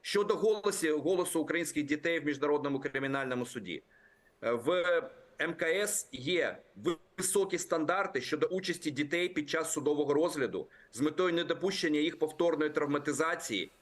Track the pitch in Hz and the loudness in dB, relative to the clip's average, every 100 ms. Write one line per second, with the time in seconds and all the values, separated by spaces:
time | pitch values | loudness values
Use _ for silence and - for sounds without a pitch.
0 | - 202 202 196 202 214 202 196 160 151 | 0 0 2 2 2 2 0 0 0 2
1 | 139 185 175 165 147 170 170 - 143 147 | 2 2 2 0 0 0 0 -4 -2 0
2 | 170 165 147 143 147 147 139 135 135 135 | 0 0 0 0 2 2 2 -2 -2 -2
3 | 135 135 131 123 123 127 92 78 - _ | -2 -2 0 -2 -2 -6 -8 -10 -10 _
4 | - _ _ _ 110 117 117 180 175 170 | -20 _ _ _ -2 0 2 2 4 2
5 | - - - - 160 165 165 180 208 - | 0 -14 -20 -4 -4 -2 0 0 0 -2
6 | - 131 131 180 127 90 - - 117 170 | -6 -8 -2 0 0 -4 -16 -4 -2 -2
7 | - - 180 208 190 175 - 170 151 185 | -8 -4 0 2 2 -2 -2 -2 2 0
8 | 190 139 120 151 156 185 185 170 160 135 | 0 -2 -2 0 0 0 -4 -4 -4 -4
9 | 147 170 180 170 147 160 156 - 143 147 | -2 0 0 -2 -2 -2 0 0 0 2
10 | 143 143 170 151 120 92 - - - 107 | 2 4 2 2 -2 -2 -8 -14 -18 -2
11 | 147 151 185 170 165 165 175 190 170 151 | -2 2 2 2 0 0 0 0 2 2
12 | 156 - 156 - 170 156 151 151 147 143 | 0 0 -4 2 2 4 0 0 0 0
13 | 143 135 160 170 - 104 80 _ | 0 0 0 0 0 -2 -2 _